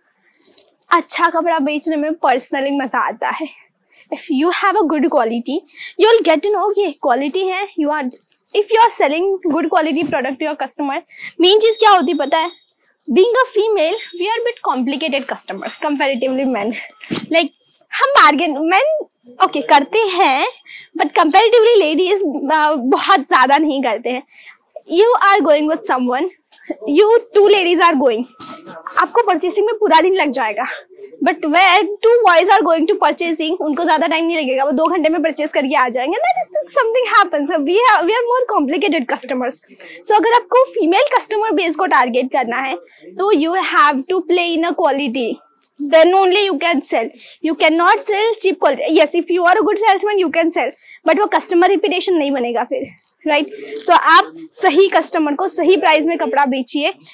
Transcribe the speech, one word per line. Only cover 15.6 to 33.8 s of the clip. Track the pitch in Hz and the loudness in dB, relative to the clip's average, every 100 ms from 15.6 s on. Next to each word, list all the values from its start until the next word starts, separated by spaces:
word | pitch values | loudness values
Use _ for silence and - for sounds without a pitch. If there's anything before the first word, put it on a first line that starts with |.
| 226 - | -12 -8
comparatively | 311 285 285 269 262 262 | -6 -2 -2 -2 -4 -2
men। | 269 240 208 233 - _ - - - | -4 -4 -6 -8 -12 _ -12 -12 -2
Like, | 320 339 - _ _ _ | -2 -2 -8 _ _ _
हम | - 539 554 | -4 2 4
बार्गेन, | 320 294 349 277 320 | 4 4 -2 -2 0
men, | 381 571 622 - _ _ - | 0 0 -2 -6 _ _ -2
ओके, | - 302 - | -2 -2 2
करते | 294 277 427 427 | 2 2 -2 -2
हैं, | 359 349 269 403 508 _ - - 330 | 0 0 0 -4 -8 _ -20 -18 -6
but | 294 - | -4 0
comparatively | 320 392 453 466 440 466 | 2 4 4 4 6 4
ladies, | 311 311 359 392 359 277 269 | 2 0 0 0 -2 -4 -2
uh, | 311 302 302 247 | 0 2 0 0
बहुत | 330 - 381 | 0 2 2
ज्यादा | 262 320 262 285 | 2 2 4 2
नहीं | 311 269 | 2 -2
करते | 254 220 233 | -2 -4 -4
हैं। | 254 - _ - _ _ - - | -8 -10 _ -20 _ _ -20 -4
You | 330 453 494 392 | 2 4 4 4
are | 403 302 | 2 4
going | 294 302 | 2 2
with | 320 - | -4 -2
someone, | 254 247 254 359 - _ _ - - 427 | -2 -2 -2 -4 -8 _ _ -14 -12 -2
you | 294 415 466 480 | 2 4 4 2
two | 415 403 | 2 4
ladies | 403 349 339 349 | 4 2 2 2
are | 294 | 4
going, | 269 220 247 _ - - - - - - | 0 0 -6 _ -20 -20 -20 -18 -8 -4
आपको | 370 - 415 | -2 0 0
परचेसिंग | 339 359 415 415 | 0 -2 -2 -2
में | 453 | 0
पूरा | 415 330 | 2 4
दिन | 349 381 | 4 0
लग | 302 | 0
जाएगा, | 254 226 214 254 - - - 403 - 320 | -2 -4 -4 -8 -10 -16 -20 -20 -4 -2
but | 330 320 | -2 -2
where | 320 381 370 381 415 | 2 4 4 0 0
two | 440 480 427 | 2 4 6
boys | 339 370 | 4 4
are | 392 302 | 4 4
going | 330 320 | 0 0
to | 403 | 0
purchasing, | 311 294 339 320 320 359 | 0 0 -4 -4 -4 -4
उनको | 302 294 | -4 -2